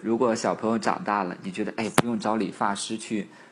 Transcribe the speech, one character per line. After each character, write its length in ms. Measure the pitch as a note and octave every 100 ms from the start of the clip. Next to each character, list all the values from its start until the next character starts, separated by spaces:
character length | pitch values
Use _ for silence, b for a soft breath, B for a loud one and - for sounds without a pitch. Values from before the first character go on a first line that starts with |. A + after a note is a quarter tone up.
如 160 | G#2+ A#2
果 160 | B2
小 180 | A2 G#2
朋 160 | F2 A2
友 80 | A2+
长 240 | G#2+ -
大 180 | F#2 G2+
了， 140 | F2+ -
你 80 | F#2
觉 120 | F#2
得， 80 | G2 G#2
哎， 120 | G#2+
不 140 | -
用 140 | A#2+ A2
找 160 | G#2+
理 160 | A2 F#2
发 240 | - G#2+
师 240 | G2+ - A2
去 300 | - G#2+ - B B